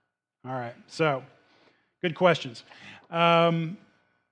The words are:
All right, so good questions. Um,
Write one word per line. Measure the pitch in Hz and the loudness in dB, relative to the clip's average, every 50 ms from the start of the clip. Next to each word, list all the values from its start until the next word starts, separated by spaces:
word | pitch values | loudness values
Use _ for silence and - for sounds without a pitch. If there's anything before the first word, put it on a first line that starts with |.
| _ _ _ _ _ _ _ _ - | _ _ _ _ _ _ _ _ -12
All | 127 131 | -10 -10
right, | 127 120 98 101 - - | -8 -10 -10 -14 -18 -20
so | _ - - 160 156 139 131 131 - _ _ _ _ _ _ _ _ _ _ _ _ _ _ - | _ -6 -2 -2 0 -2 -2 -6 -12 _ _ _ _ _ _ _ _ _ _ _ _ _ _ -6
good | 180 151 | -6 -2
questions. | - 185 180 160 - - 131 117 - - - - - - - - - - - | 2 2 2 2 2 -2 -10 -14 -18 -20 -20 -20 -20 -20 -20 -20 -20 -14 -8
Um, | 170 165 170 170 170 170 165 170 165 165 165 160 196 - _ _ _ _ _ _ _ _ _ _ | -2 2 2 4 4 4 4 4 2 0 -2 -6 -8 -12 _ _ _ _ _ _ _ _ _ _